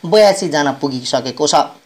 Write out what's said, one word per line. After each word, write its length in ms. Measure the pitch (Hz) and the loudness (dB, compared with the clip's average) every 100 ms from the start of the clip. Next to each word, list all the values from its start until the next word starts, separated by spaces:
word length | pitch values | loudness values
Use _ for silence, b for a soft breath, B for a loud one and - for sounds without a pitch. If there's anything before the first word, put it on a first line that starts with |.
| 170 | 2
बयासी 420 | 214 208 190 180 | 4 4 4 -2
जना 240 | 147 147 131 | -2 -2 -2
पुगिसकेको 640 | 143 127 123 135 127 120 151 | -6 -6 -4 -4 -4 -4 0
छ। 80 | 160 147 - | 0 -2 -8